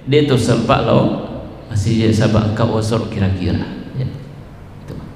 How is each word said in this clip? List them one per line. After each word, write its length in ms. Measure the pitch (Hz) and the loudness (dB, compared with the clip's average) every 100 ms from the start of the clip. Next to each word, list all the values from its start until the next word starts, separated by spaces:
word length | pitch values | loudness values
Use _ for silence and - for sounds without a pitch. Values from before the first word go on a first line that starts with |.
dia 240 | - 147 139 | 4 4 4
tu 80 | 123 | 2
sempat 480 | - 117 - - | 4 2 4 2
lo 480 | 113 127 - - - - - - - | 4 4 2 -2 -6 -10 -12 -14 -6
masih 240 | 101 95 113 | -2 0 2
dia 160 | 110 | 4
sabak 400 | 104 110 110 107 107 | 4 4 4 2 0
kau 160 | 117 110 | 0 0
osor 320 | 107 113 101 | 0 -2 -2
kira-kira. 560 | - 95 92 92 - - - - 131 | -2 0 0 0 -2 -4 -10 -10 -6
Ya. 120 | 131 - - - - - - - | -6 -8 -16 -18 -18 -18 -18 -18
Itu. 120 | - - - | -14 -12 -12